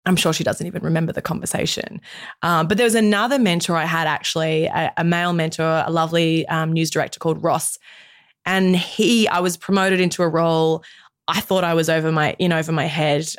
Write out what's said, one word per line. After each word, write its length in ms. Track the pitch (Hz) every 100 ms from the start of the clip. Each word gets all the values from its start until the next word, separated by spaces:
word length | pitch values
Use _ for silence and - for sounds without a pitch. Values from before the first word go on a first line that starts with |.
| -
I'm 120 | 180
sure 160 | -
she 100 | 160
doesn't 240 | - - 170
even 160 | 175
remember 300 | 156 160 165
the 80 | -
conversation. 800 | - 160 - - 160 - - - - - - -
Um, 260 | 170 170 160
but 100 | 208
there 80 | 240
was 100 | 226
another 440 | 214 208 240 277
mentor 380 | 214 170 - 170
I 80 | 160
had, 220 | 165 156
actually, 580 | 147 - 165 160 156 160
a, 280 | - 165 -
a 60 | 165
male 280 | 170 175
mentor, 500 | 170 160 160 160 160 -
a 40 |
lovely, 560 | 165 160 170 165 160 147
um, 240 | 160 160
news 160 | 165 160
director 260 | 156 - -
called 220 | 165 160
Ross. 380 | 165 156 - - - - - - _ _ -
And 300 | 190 190 180
he, 520 | - - 220 233 214
I 100 | 175
was 180 | 180 175
promoted 420 | - 196 190 185
into 220 | 180 -
a 60 | 170
role. 540 | 165 165 160 160 160 - - - _ -
I 120 | 170
thought 220 | - 190
I 100 | 175
was 160 | 165 160
over 220 | 160 160
my, 240 | 160 151 -
in 160 | 180
over 180 | 165 160
my 140 | 160 -
head. 420 | 151 151 147 160